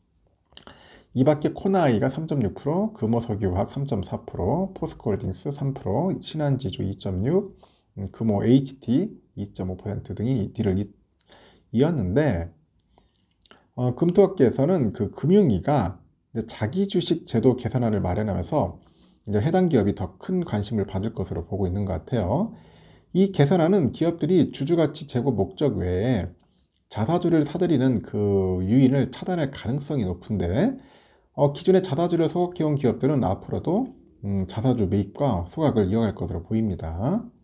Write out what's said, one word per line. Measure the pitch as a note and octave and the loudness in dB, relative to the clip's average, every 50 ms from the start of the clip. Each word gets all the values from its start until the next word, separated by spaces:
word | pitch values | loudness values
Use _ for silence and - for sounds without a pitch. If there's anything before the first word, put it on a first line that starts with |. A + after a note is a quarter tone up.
| _ _ _ _ _ _ _ _ _ _ - - - - - - - - - - _ _ - | _ _ _ _ _ _ _ _ _ _ -20 -20 -20 -20 -20 -20 -20 -20 -20 -20 _ _ 0
이 | A#2+ C3 | 2 4
밖에 | D3+ D3 D3 - D#3 | 4 4 2 0 -4
코나이가 | - - - G3 F#3+ F#3 D#3+ C3 A2+ G2+ C3+ | -2 -2 -2 0 2 4 4 4 4 2 2
삼점육 | C3 - D#3+ D#3+ D#3 D#3 C3+ A2 F2+ - | 0 -2 -4 -6 -4 -2 -2 -2 -2 -4
프로, | - - C#3 E3 F#3+ G#3+ G#3+ - | -4 -4 -2 -2 -2 -2 -2 -4
금호석유화학 | - A2+ G#2+ A#2+ A#2 A2+ - G#2 G2 G#2 F#2 F2 G2+ G#2+ - | -4 -2 0 0 0 0 -2 -4 -2 -2 0 0 0 -2 -4
삼점사 | - C#3 C#3 C#3 - - - - A#2+ - | -4 -6 -4 -4 -4 -4 -4 -6 -8 -10
프로, | - - - - G#2+ G#2+ C#3 F3+ G3 F#3+ F#3+ | -10 -10 -6 -4 -2 0 0 0 -2 -4 -6
포스코홀딩스 | - E3 D#3 - - - C#3+ C3 B2+ - - - - - D3+ | -8 -8 -8 -8 -6 -4 -4 -2 -2 -4 -6 -8 -8 -8 -10
삼 | C#3+ - D3 C3+ C3+ | -8 -6 -6 -6 -6
프로, | - - - G2+ C3 F3 G3 - - | -6 -4 -2 -2 0 0 -2 -4 -6
신한지주 | - - - D#3 D3 C#3 C3+ - - F#2+ - - G2 | -8 -8 -6 -4 -2 0 0 -2 -2 -6 -6 -4 -6
이 | F#2+ F#2+ | -6 -6
점 | - - G2+ F#2 F#2 G#2+ | -6 -6 -6 -4 -2 0
육, | C#3 F3+ G3 G#3 - - - _ _ _ _ _ _ - | 0 0 0 0 -2 -12 -20 _ _ _ _ _ _ -12
음, | G2+ G2 F#2+ | -10 -10 -10
금호 | - - A2+ A2 G2+ G2+ G#2+ | -6 -4 0 0 0 2 4
에이치티 | A2+ B2+ C#3 C3+ - - - - G#2+ B2 D#3+ G3+ A3 - - _ _ - | 6 6 6 4 2 -10 -8 -4 0 0 0 0 -2 -8 -16 _ _ -10
이 | G2 G2+ G2 - | -10 -10 -10 -8
점 | - F#2 F#2 | -8 -6 -6
오 | F#2 | -6
퍼센트 | - - G#2 G2 - - - F2+ | -6 -6 -8 -8 -8 -8 -8 -6
등이 | G2 G#2 B2+ C3 A2 - - - | -4 -2 -2 0 -2 -2 -4 -4
뒤를 | - - G2 F#2 G2+ | -2 0 0 0 0
이-, | G2+ - - _ _ _ _ _ _ _ - - - - _ _ _ - A#2 | -2 -6 -10 _ _ _ _ _ _ _ -20 -20 -20 -20 _ _ _ -2 2
이었는데, | A#2 C#3 E3 E3+ C3 F#2 F2 F2+ C#3+ D#3 C3+ F#2 E2+ E2+ - - _ _ _ _ _ _ _ _ _ _ _ _ _ _ _ _ _ _ - - _ _ _ - | 2 4 4 2 0 0 2 2 2 2 2 2 -2 -4 -8 -12 _ _ _ _ _ _ _ _ _ _ _ _ _ _ _ _ _ _ -20 -20 _ _ _ -6
어, | B2+ B2+ B2 B2 | -2 -2 -2 0
금토업계에서는 | - E3 F3 F3 G#3 G3 F3+ F#3+ - C#3+ C#3+ - - - E3+ F#3+ E3 A#2+ G2 - | 2 2 4 6 6 6 6 6 4 4 4 4 2 2 2 2 2 0 0 0
그 | - G3+ - | -2 -4 -4
금융위가 | - - C#3+ D3+ F#3+ G#3 G3 C3 G2 - - C#3 D3+ B2+ F#2 G2+ - - _ _ _ _ _ _ - | -4 -2 2 4 6 6 6 6 4 2 2 2 2 2 0 0 -4 -8 _ _ _ _ _ _ -8
이제 | A2+ - | -8 -8
자기 | - - - A2 G#2 D3+ F#3+ G3+ G3 | -8 -6 -6 -4 -4 -2 -2 -2 0
주식 | - F3 - - F3 - - | 0 -2 0 0 -2 -4 -4
제도 | - - A2+ G#2+ C3 A2+ | -2 0 2 4 2 2
개선안을 | - - G#2+ - A#2+ A#2+ A2 G#2+ G2 | 2 -2 -4 -2 0 0 0 0 0
마련하면서 | F#2 F2+ F2 A2 G#2+ G#2 F#2 F2+ F2 - D#3+ C#3+ G2 F2 - - _ _ _ _ _ _ _ _ - | 0 0 -2 -2 -2 -2 -2 -4 -4 -2 -2 -2 -2 -2 -4 -10 _ _ _ _ _ _ _ _ -6
이제 | G#2+ G#2 G#2+ | -2 0 0
해당 | A2 E3 F#3 F#3 F#3 E3 | 2 2 2 2 2 4
기업이 | - A2+ F#2+ G2+ G2 | 4 4 2 2 0
더 | - G2 - - | -2 -6 -8 -10
큰 | - - - F#3 F3+ - | -12 -8 -4 -4 -2 -2
관심을 | - A2 G#2 G2+ - A#2 G#2 G2 | -2 -2 -4 -2 -2 -2 -2 -2
받을 | - - F#2+ G#2 A2+ - | -2 -4 -4 -4 -4 -4
것으로 | - F#2 - E2 E2+ E2+ | -6 -6 -6 -6 -8 -8
보고 | - G2+ G2 G2 | -6 -4 -2 -2
있는 | F2 F2+ G#2 G2+ | -2 -2 -2 -2
것 | F#2 F2 | -4 -4
같아요. | D#2+ - - B2 A2+ F2+ F#2 A#2+ F3 A3+ A3+ - - - - - - - - - - _ _ - | -6 -6 -4 -2 -2 0 0 0 -2 -2 -4 -6 -14 -20 -20 -20 -20 -20 -20 -20 -20 _ _ 2
이 | F3 G3 G3 | 2 2 2
개선안은 | F#3+ - C#3+ D3+ F#3+ E3+ D#3 F3 G#3 G3 C#3+ A2 - | 4 2 4 4 4 4 4 4 4 4 2 0 0
기업들이 | - E3 E3+ E3+ - D3+ D3+ F#3+ E3+ C3+ - | 0 0 0 0 0 0 2 4 4 4 2
주주가치 | - - C#3 D3 F3 E3+ D#3 D3 - - - | 0 -4 -2 0 2 2 2 2 0 -6 -10
제고 | - - B2 A#2+ C#3+ | -4 -4 -2 0 0
목적 | A#2 G2+ F#2+ F2+ - - D3+ B2+ G#2 | 0 0 -2 -2 -2 -2 -2 0 0
외에 | F#2 F2+ F2+ F2+ F#2 A2 C3 B2 F#2+ D#2+ E2+ - _ _ _ _ _ _ _ _ _ _ - | 0 -2 0 0 0 0 0 0 0 -2 -6 -10 _ _ _ _ _ _ _ _ _ _ -10
자사주를 | - G#2+ A2 D#3 F3 E3+ F3 E3 E3 D#3 D3 | -4 -4 -2 0 0 0 2 2 2 2 2
사들이는 | - - F3+ F#3 E3+ D#3 A#2+ C3 C3 A#2+ F#2+ | 0 0 -2 0 2 2 2 2 2 2 0
그 | - - - G#2+ G#2 G2+ G2 G2 F#2+ F#2 F#2 F2+ F#2 | -2 -4 -4 0 2 2 2 2 2 2 0 0 2
유인을 | G2 A#2 C3 C3 B2+ C#3 C#3 B2 C3+ | 4 4 6 6 6 4 2 0 -2
차단할 | - - - F#3+ F3+ E3 C#3+ C#3 | -4 -8 -6 -4 -2 -2 -2 -4
가능성이 | - - - A2 C3+ C#3+ C#3+ - D3+ C3 G2+ | -6 -6 -6 -4 -4 -4 -4 -4 -2 -2 -2
높은데, | F2+ F2+ - - - G#2+ F#2 F2+ E2+ F#2 C3+ G3 C4+ C4+ - - - - - _ _ _ _ _ _ - | -2 -4 -6 -6 -4 -4 -2 0 0 0 2 2 0 0 -4 -12 -20 -20 -20 _ _ _ _ _ _ -2
어, | - C#3+ C#3+ D3 | 0 0 0 0
기존에 | - - F#3+ F#3+ F#3 | 0 2 4 4 4
자사주를 | - - C#3 D#3+ F3 F3 F3 E3 D#3+ D#3+ | 2 0 -2 0 0 0 2 2 0 0
소각해온 | - F3+ F3 F3 - - D#3 D3+ D3 | 2 0 -2 -2 -2 -2 0 0 0
기업들은 | - - A#2 G2+ - B2+ C#3 D3+ C3 - | 2 0 0 0 2 0 2 2 2 0
앞으로도, | F2+ G2 - - - - - - D#3 F3 A3+ C4+ - - - - _ _ - - | 0 -2 -4 -6 -8 -6 -4 -2 0 0 0 -2 -4 -8 -18 -20 _ _ -10 -6
음, | G2+ G2 G2 F#2 | -4 -2 -2 -2
자사주 | - - A#2 A2 B2+ A#2+ A#2 G2+ | -4 -4 -2 0 2 2 2 2
매입과 | F2 G2+ G#2 G2+ - - - C#3+ C3 G2+ F2 F2 | 2 2 0 0 -2 -4 -2 -2 0 0 -2 -4
소각을 | - - D#3+ D#3 C3 A2+ A2 G2 F2+ | -6 -4 0 0 2 2 2 2 2
이어갈 | A2 A2+ A2+ G2 - | 2 0 0 0 -2
것으로 | - - D2+ E2+ E2 E2+ | -4 -6 -6 -6 -6 -6
보입니다. | - A2+ A2 A2+ G#2 F2 E2 D#2+ D#2+ E2 F2+ A2+ D3 G3 A#3 - - - _ | -4 -2 -2 0 -2 -4 -4 -6 -8 -6 -4 -2 -2 -2 -2 -4 -8 -18 _